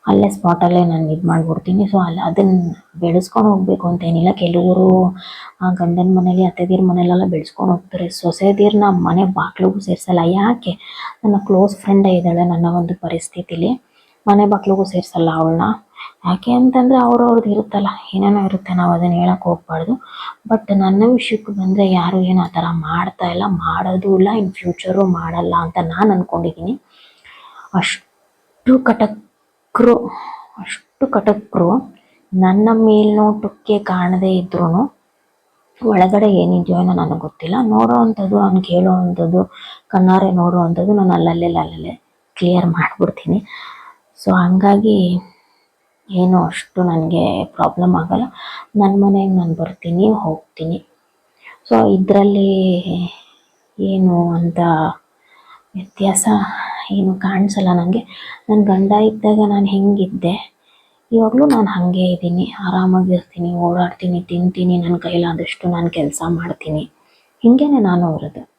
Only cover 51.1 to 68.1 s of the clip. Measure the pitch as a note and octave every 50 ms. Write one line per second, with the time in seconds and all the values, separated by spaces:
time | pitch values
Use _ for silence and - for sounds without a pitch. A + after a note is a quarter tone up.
51.1 | _ _ _ _ _ _ _ - - _ _ - A#3 A3+ A3 G#3 G3 F#3 F#3+ F#3+
52.1 | A3 G3+ G3 G3+ G3+ G3 G3 G3 G3 F#3+ F#3+ F#3 F3+ F3 F3 F3+ E3+ F3 F3 F3
53.1 | - - - _ _ _ _ _ _ _ _ _ _ - G3 G3 F#3+ F#3+ F#3 F#3
54.1 | F3 E3+ E3+ E3+ E3+ E3+ E3+ E3+ E3 - F3 E3+ E3 D#3 D#3+ D#3 - - _ _
55.1 | _ _ _ _ _ _ _ _ - - _ _ _ F#3+ F#3 - _ - G3 G3
56.1 | F#3+ - - G#3+ G#3+ G#3 G3 - - - - - - - - - G3 G3+ F#3 F#3+
57.1 | F#3 - - F#3+ G3 F#3+ G3 G3+ - G#3 F#3 F3+ F3+ F3 E3+ F3 F#3 A#3 - -
58.1 | - - - - - - _ - G#3+ G#3+ G#3 G#3 F#3+ F#3 G3 G3 G#3 G#3 G#3+ A3
59.1 | G#3+ G#3+ - G#3+ G#3 G#3+ G#3+ G#3 G3+ G3+ G3+ G3 G3+ G3 G3 G3+ G3+ G3+ F#3 F#3
60.1 | A3 - - E3+ F#3 G#3 - - _ _ _ _ _ _ _ _ _ _ _ _
61.1 | A3+ A3+ A3+ A3 A#3 B3+ C#4+ D4 C4+ A3+ G#3 G3 G3+ F#3 F3+ F3+ F3+ F#3 F#3 F3+
62.1 | F3+ E3+ - F3 F3 F3+ F#3 - - - G3 F#3 F#3 F#3 F#3 F#3 F#3 F#3 F#3 F#3
63.1 | F3+ F3 F3 _ _ F3 F3 F3 F3 F3 F3 E3+ F3 F3+ F3+ F3 - - - F3+
64.1 | F3+ F3 F3+ - F3 F3 F3+ F3+ F3+ - F3+ F3+ F3+ F3 F3 E3+ F3 E3+ E3+ E3
65.1 | F3 E3+ E3+ E3+ E3+ D#3+ E3 - - - - F3 F3 E3+ E3+ E3+ E3+ E3+ D3+ C#3+
66.1 | C#3+ - E3 E3+ E3+ E3 E3+ F3 - _ - D#3 D3+ D3+ D3+ - _ _ _ _
67.1 | _ _ _ _ _ _ - A3+ B3 C4 D4 D4 C#4+ B3+ G#3+ F#3+ F3+ F3 F3 E3+